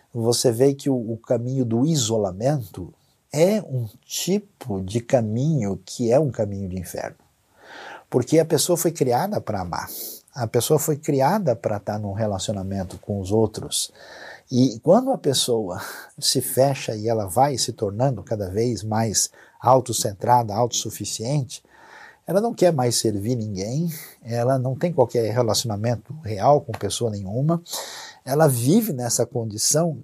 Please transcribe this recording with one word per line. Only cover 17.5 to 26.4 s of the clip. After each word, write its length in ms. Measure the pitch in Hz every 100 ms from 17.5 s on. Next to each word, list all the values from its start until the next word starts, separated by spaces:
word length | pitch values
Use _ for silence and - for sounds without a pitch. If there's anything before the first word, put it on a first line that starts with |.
| 123
se 160 | -
tornando 520 | 110 104 101 135 113
cada 260 | 95 110 95
vez 320 | 98 120 107
mais 480 | 107 107 113 92 - - - _
autocentrada, 920 | 117 131 - 110 117 104 - 123 113 101
autossuficiente, 1080 | 120 - 107 - 104 - 110 147 127 - - _ - - - - -
ela 160 | 175
não 100 | 233
quer 220 | - 180
mais 220 | 156 123 117
servir 400 | 113 104 101 127
ninguém, 580 | 107 95 101 135 170 151 - -
ela 340 | 120 120 120 131
não 180 | 127 131
tem 160 | 175
qualquer 400 | 156 120 123 113
relacionamento 840 | 113 117 101 117 104 113 117 - 156
real 380 | 101 107